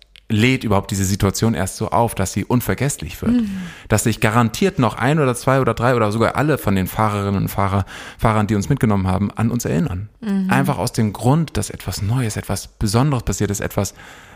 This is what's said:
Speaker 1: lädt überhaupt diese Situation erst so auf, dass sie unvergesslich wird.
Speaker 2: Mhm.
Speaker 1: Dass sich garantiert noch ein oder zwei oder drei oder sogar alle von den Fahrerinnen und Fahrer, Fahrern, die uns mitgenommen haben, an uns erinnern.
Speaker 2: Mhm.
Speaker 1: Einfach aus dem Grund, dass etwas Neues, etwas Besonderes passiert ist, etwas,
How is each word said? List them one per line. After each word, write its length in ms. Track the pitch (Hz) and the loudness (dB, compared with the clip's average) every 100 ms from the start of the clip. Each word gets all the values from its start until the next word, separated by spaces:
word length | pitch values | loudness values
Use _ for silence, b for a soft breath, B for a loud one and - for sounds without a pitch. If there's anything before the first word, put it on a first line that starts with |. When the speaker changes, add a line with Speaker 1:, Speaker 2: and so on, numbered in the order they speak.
| _ - - | _ -20 -4
Speaker 1:
lädt 340 | 107 123 131 | 2 4 2
überhaupt 260 | 117 98 - | 2 0 0
diese 160 | 98 95 | -2 0
Situation 480 | 101 101 - 113 | 2 0 2 0
erst 220 | 78 92 - | 0 -4 -4
so 120 | 110 | -2
auf, 260 | 95 117 - | 0 0 0
dass 180 | 95 | -4
sie 100 | 104 | -2
unvergesslich 800 | - 120 - 95 139 - 78 - | 0 0 0 -2 -2 -4 -10 -4
wird. 200 | - 247 | 0 0
Speaker 2:
Mhm. 200 | 214 190 175 B B | 0 -6 -10 B B
Speaker 1:
Dass 160 | - - | 0 2
sich 140 | - | 0
garantiert 600 | 110 113 113 - 190 180 | 2 4 2 2 -2 2
noch 160 | 113 - | 0 0
ein 240 | 123 160 | 0 2
oder 160 | 131 120 | 2 0
zwei 260 | - 135 | 0 2
oder 120 | 123 | 2
drei 220 | 113 120 120 | 0 2 2
oder 160 | 104 | 2
sogar 240 | 110 104 - | 2 2 2
alle 220 | 147 135 | 0 0
von 180 | - 98 | 0 0
den 120 | 90 | 0
Fahrerinnen 560 | - 107 101 98 98 | 0 0 0 0 0
und 60 | 107 | -2
Fahrer, 360 | - 98 98 95 B B B | -2 0 0 -2 B B B
Fahrern, 300 | 117 107 101 | 0 2 2
die 80 | 104 | 0
uns 120 | 98 | 0
mitgenommen 380 | 139 113 98 92 | 2 2 2 2
haben, 240 | 92 101 | 0 0
an 200 | - 113 | 0 -2
uns 120 | 120 - | 0 -2
erinnern. 440 | 151 170 92 107 - | -2 -2 -4 -8 -10
Speaker 2:
Mhm. 280 | 220 196 190 | -4 -2 0
Speaker 1:
Einfach 280 | 135 180 117 | 0 0 0
aus 140 | 113 | -2
dem 220 | - 107 | 0 0
Grund, 420 | 98 120 156 160 104 | 2 2 2 2 -4
dass 120 | - | -6
etwas 320 | - - - | -8 -8 -4
Neues, 340 | 101 127 117 104 | -2 0 -2 -4
etwas 320 | - 98 - | -4 -6 -6
Besonderes 560 | - 107 113 143 127 | -4 0 2 2 0
passiert 280 | - 101 101 | -2 -2 -2
ist, 80 | 98 | -2
etwas, 320 | 87 - 98 B B B B | -2 -2 -4 B B B B